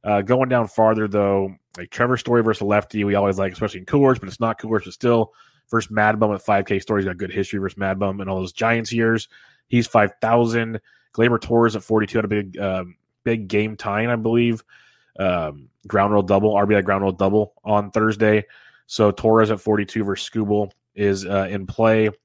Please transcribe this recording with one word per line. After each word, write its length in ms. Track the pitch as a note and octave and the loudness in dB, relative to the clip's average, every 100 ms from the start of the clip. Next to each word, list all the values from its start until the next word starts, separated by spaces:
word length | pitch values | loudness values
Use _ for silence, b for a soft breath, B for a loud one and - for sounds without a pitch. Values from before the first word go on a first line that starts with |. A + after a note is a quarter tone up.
Uh, 180 | G#2 G2+ | 0 -2
going 260 | G2 B2+ C3 | 2 0 2
down 200 | B2 A2 | 0 -2
farther, 400 | - A2 A2 G#2+ | 2 2 2 0
though, 480 | G#2 G2+ G2 F#2+ F#2+ _ - | 0 2 0 -2 -8 _ -18
like 140 | F2 | -16
Trevor 260 | - A#2+ B2+ | -2 0 0
Story 260 | - A#2+ | 0 2
versus 200 | A2+ G#2 | 2 0
lefty, 400 | G2+ G#2 - A2 | 0 0 0 -4
we 140 | G2+ G2 | 0 0
always 220 | G2+ F#2+ | 0 0
like, 140 | G2 | -4
especially 280 | F2+ G#2+ F#2 | -4 -6 -6
in 60 | F2+ | -2
Coors, 340 | D3 C#3 B2+ | 2 4 2
but 80 | G2 | -4
it's 100 | - | -6
not 220 | A#2 A2 | -4 -4
Coors, 240 | A2+ G#2+ | -4 -4
but 80 | - | -4
still. 400 | - A#2+ A#2 A2 b b b b | -4 2 2 0 b b b b
Versus 200 | A#2 - | -4 -2
Mad 280 | G#2+ G#2+ G#2+ | 0 0 2
Bum 140 | G#2+ | 0
at 80 | G2+ | -2
five 240 | - G2+ | 0 0
K. 140 | G2 G2 | 0 -4
Story's 260 | - G#2 | -2 -2
got 140 | F#2+ F2+ | -2 -6
good 140 | G2+ | -8
history 260 | G#2+ F#2+ G2+ | -6 -6 -4
versus 180 | F#2+ - | -6 -6
Mad 220 | G2 F#2+ | -6 -2
Bum 240 | G2+ G2 | -4 -4
in 60 | F#2+ | -6
all 100 | F#2+ | -6
those 140 | F#2 | -6
Giants 380 | - A2+ A#2 A2+ | -2 0 0 -2
years. 380 | A#2 A2+ A2+ - b b b b | 0 2 0 -2 b b b b
He's 200 | A#2+ A2+ | 0 2
five 260 | A2+ G#2 - | 2 2 0
thousand. 600 | A2 A#2 A#2 A#2 A2+ A2 b b b | 2 2 2 0 -4 -8 b b b
Gleyber 240 | - A#2 A2+ | 0 2 2
Torres 380 | - A#2 A#2 G#2+ | 0 2 2 0
at 60 | |
forty-two 360 | - A2 G#2 A#2 | -2 0 0 -2
had 60 | |
a 40 | G#2+ | -2
big, 300 | G#2 G2 F2+ | -4 -4 -8
um, 380 | G2 F#2 F2+ E2+ _ _ | -6 -6 -8 -18 _ _
big 260 | - A2+ F#2+ | -4 -4 -2
game 280 | G#2 G#2+ G#2 | -2 -2 -6
tying, 320 | - G2+ A#2 | -6 -4 -2
I 80 | A#2+ | -2
believe, 480 | A2+ A#2 A#2+ A2+ _ b b b b - | 0 2 2 -2 _ b b b b -4
um, 500 | F#2+ F2+ D#2 C#2+ C2 _ - | -2 -2 -4 -10 -20 _ -4
ground 260 | G#2 G2+ | 0 2
rule 100 | G#2 | 2
double, 320 | F#2+ G2 G#2+ | 4 2 4
R 100 | G2+ | 2
B 100 | G2+ | 2
I 60 | G#2 | 2
ground 220 | F#2+ G2 | 2 0
rule 100 | G2 | 0
double 400 | F2+ G2 G#2 G#2 _ | 0 2 2 -2 _
on 260 | G#2 G#2+ G2+ | -2 -2 0
Thursday. 540 | A2 A2 G#2+ A2 G#2+ G#2 b b b b | 0 0 2 2 2 0 b b b b
So 240 | - G#2+ | 2 2
Torres 400 | G2 A2+ A2+ G#2+ | 4 4 4 4
at 100 | G#2 | 0
forty-two 440 | - G#2+ G2 A2 | -2 -2 -2 -4
versus 220 | G2+ F#2+ - | -4 -6 -6
Skubal 400 | A2+ G#2 G#2 G2 _ _ | -4 -2 -2 -2 _ _
is, 320 | - G2+ G2 F#2 | -2 0 0 -2
uh, 220 | G2 F#2+ | -2 -2
in 160 | G2+ F#2+ | -6 -8
play. 420 | - A2+ A2 A2 G#2+ | 0 2 4 0 -2